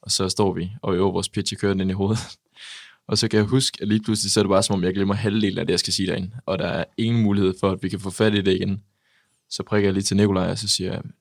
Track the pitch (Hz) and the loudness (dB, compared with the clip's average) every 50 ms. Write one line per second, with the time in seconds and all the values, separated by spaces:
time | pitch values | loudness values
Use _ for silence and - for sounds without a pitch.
0 | - - - - 98 92 - - 104 95 87 87 85 90 107 - - - 95 87 | -4 -4 -2 -2 0 -2 0 0 0 0 0 -2 -6 -8 -8 -8 -4 -2 0 2
1 | 95 98 90 92 92 - - 104 98 - - - - 101 98 95 98 95 92 95 | 2 0 0 -2 -4 -4 -6 -4 -4 -4 -6 -2 -2 0 0 0 0 -2 -2 -2
2 | 98 98 110 107 - - - _ _ _ _ - - - - - - - - _ | 0 0 0 -2 -4 -8 -16 _ _ _ _ -20 -20 -18 -18 -20 -20 -20 -20 _
3 | _ - 107 104 - 110 - 107 104 101 127 135 131 - - - - 104 107 110 | _ -4 -2 0 0 2 4 2 2 4 2 2 2 0 -4 -4 -2 0 0 0
4 | 107 - 107 104 - 101 - 110 101 95 98 95 98 - 104 95 87 92 92 98 | 2 0 -2 0 0 0 2 2 4 4 4 4 4 2 0 0 0 0 0 0
5 | 98 98 101 98 104 107 101 113 104 101 92 90 90 - 90 87 - - 95 - | 0 0 0 0 0 0 0 2 0 0 0 -2 -2 0 0 0 0 -2 -2 -2
6 | 95 92 - - 92 92 110 127 - - 95 92 90 90 - - 85 - _ - | -2 -2 -2 -4 -4 -8 -10 -10 -4 -4 -4 -2 -2 -4 -2 -4 -6 -6 _ -4
7 | 113 113 117 117 110 101 101 101 98 95 92 - - 98 95 92 - 92 - 95 | -2 0 2 4 4 4 4 4 2 2 0 2 0 0 0 0 -4 -6 -6 -4
8 | 90 95 90 - 110 110 107 104 95 95 95 - - 98 98 101 _ _ _ _ | -6 -8 0 2 2 4 4 4 2 2 2 2 0 -2 -2 -4 _ _ _ _
9 | _ _ _ _ _ _ _ _ _ _ - - 95 - - 104 101 98 95 98 | _ _ _ _ _ _ _ _ _ _ -10 -10 -6 0 0 2 2 2 2 0
10 | 98 - - 98 104 104 98 92 90 87 92 101 110 104 - - 92 92 - - | 0 0 4 4 4 4 4 2 0 -2 -2 -4 -2 -2 -2 -2 -2 -4 -6 -6
11 | - - - _ | -10 -12 -18 _